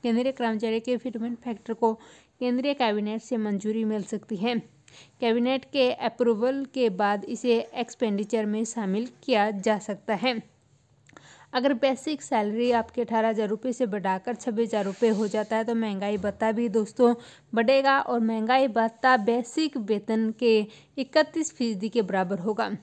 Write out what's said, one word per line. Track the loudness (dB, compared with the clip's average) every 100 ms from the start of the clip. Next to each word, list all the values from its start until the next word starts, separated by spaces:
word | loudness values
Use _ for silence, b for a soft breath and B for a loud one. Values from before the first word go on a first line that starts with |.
केंद्रीय | 0 0 0
कर्मचारी | -2 -2 -2 -2 -2
के | -2 -4
फिटमेंट | -4 -6 -6 -6
फैक्टर | -8 -10 -8
को | 0 0 0 B B B _
केंद्रीय | -2 0 0
कैबिनेट | 0 0 2 -2 -4
से | -4 -2
मंजूरी | -2 -2 -2 -2 -2
मिल | -2 -4
सकती | -8 -6 -4
है। | -2 -2 -6 _ _ B B _
कैबिनेट | 0 2 2 0 -2
के | 0 2
अप्रूवल | 2 -4 0 2 2 0 -2 -4
के | 0 0
बाद | 2 0 0 -4
इसे | -4 2 2 0 -6
एक्सपेंडिचर | -8 -2 -2 0 -2 -2 -2
में | -2 -4
शामिल | -4 -2 -2 -4 -10
किया | -2 2 2
जा | 0 0 -2
सकता | -2 -8 -4 -2
है। | 0 -2 -8 _ _ _ _ _ _ -20 B B B
अगर | 0 0
बेसिक | 2 0 0 -4 -6
सैलरी | -2 -2 0 0 2
आपके | 2 0 -4
अठारह | -2 2 2
हज़ार | 0 -2
रुपये | -2 -4
से | -2 -2
बढ़ाकर | -2 -2 -2 -4 -6
छब्बीस | -4 -2 0
हज़ार | 0 -2
रुपये | 0 2
हो | 2 0
जाता | -2 -2 -2
है |
तो | 0 -2
महंगाई | -2 -4 -4 -2
भत्ता | -4 -2 -2
भी | 0 0
दोस्तों | 0 -2 4 4 4 B B B
बढ़ेगा | 0 4 4 4 2
और | 2 0
महंगाई | 0 0 2 4 4
भत्ता | 2 0 2 4 4
बेसिक | 4 0 -2 -2 -2 -2
वेतन | -2 -2 0 0 0 0
के | 4 4 2 B B -8
इकतीस | 0 2 2 0 -6
फीसदी | -2 -4 -2 -2
के | -2
बराबर | 0 0 -2 -2
होगा। | -4 -2 -4 -4